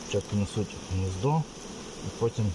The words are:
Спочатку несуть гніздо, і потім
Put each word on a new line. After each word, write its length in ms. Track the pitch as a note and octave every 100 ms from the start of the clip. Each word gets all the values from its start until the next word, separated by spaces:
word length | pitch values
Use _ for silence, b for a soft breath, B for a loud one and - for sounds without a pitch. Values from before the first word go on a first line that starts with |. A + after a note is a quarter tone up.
Спочатку 320 | - G2+ - G#2
несуть 400 | G2 - G2+ - -
гніздо, 480 | F#2 F#2 F#2 A2+ D#3 D3+ - - - - - -
і 140 | -
потім 260 | A#2 - G#2